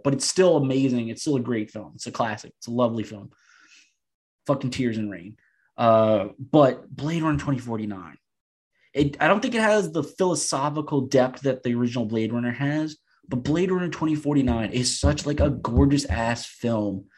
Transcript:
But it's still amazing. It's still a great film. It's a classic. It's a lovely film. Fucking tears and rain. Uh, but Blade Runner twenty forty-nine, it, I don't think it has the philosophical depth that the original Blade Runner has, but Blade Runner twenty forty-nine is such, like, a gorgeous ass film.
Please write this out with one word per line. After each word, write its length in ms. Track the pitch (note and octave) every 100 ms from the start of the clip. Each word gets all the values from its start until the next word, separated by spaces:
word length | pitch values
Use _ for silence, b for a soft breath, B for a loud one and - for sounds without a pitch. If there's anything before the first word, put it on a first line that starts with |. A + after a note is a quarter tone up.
But 100 | C#3+
it's 120 | C3+ -
still 300 | - F#3 D#3
amazing. 500 | C3+ C3 C3+ B2 A2+
It's 140 | A2
still 160 | D#3 C3+
a 40 |
great 300 | A#2+ A#2 G#2+
film. 220 | G#2+ G#2+ -
It's 100 | -
a 60 |
classic. 400 | - A#2 G#2+ E2 _
It's 80 | -
a 40 |
lovely 320 | A#2+ A#2+ A#2
film. 280 | C#3 G#2+ G#2 b b b b b b _ _ _ _ _ -
Fucking 240 | C#3+ B2+
tears 280 | - B2 A2
and 100 | G#2
rain. 280 | F2+ F#2 A2 _ _ _ -
Uh, 500 | A#2+ A2+ A2 G#2+ G2 -
but 500 | - D#3 C3+ B2 - -
Blade 280 | D3 E3
Runner 160 | D#3+ D3
twenty 180 | - B2+
forty-nine, 580 | A#2 A2+ G#2+ F#2+ E2 - _ _ _ _ _ _ _
it, 240 | - D3 -
I 80 | D3+
don't 140 | G3+
think 140 | B3+ A#3
it 60 |
has 300 | A3 G#3+ F3
the 120 | D#3+
philosophical 960 | C#3+ - F#3 D#3+ - C#3+ D3 D3+ D3 D3 A#2
depth 340 | C3 B2+ -
that 220 | C3+ B2+
the 100 | B2
original 320 | A#2+ A#2+ B2 A2
Blade 280 | A2+ A2
Runner 180 | A#2 A#2+
has, 460 | A#2+ C#3 D3+ D#3 - _ _ -
but 100 | B2
Blade 280 | C3+ D#3+ F#3
Runner 160 | F#3 F3+
twenty 260 | - D#3 D3+
forty-nine 560 | C#3+ D3 B2 A#2 G#2+
is 280 | A#2 B2+ -
such, 260 | - D3 C#3+
like, 140 | D3
a 100 | D3
gorgeous 540 | A#2+ B2 A#2+ C#3 C#3+ -
ass 400 | A2+ A#2 A#2 -
film. 600 | - A#2+ A2 G#2 G2 -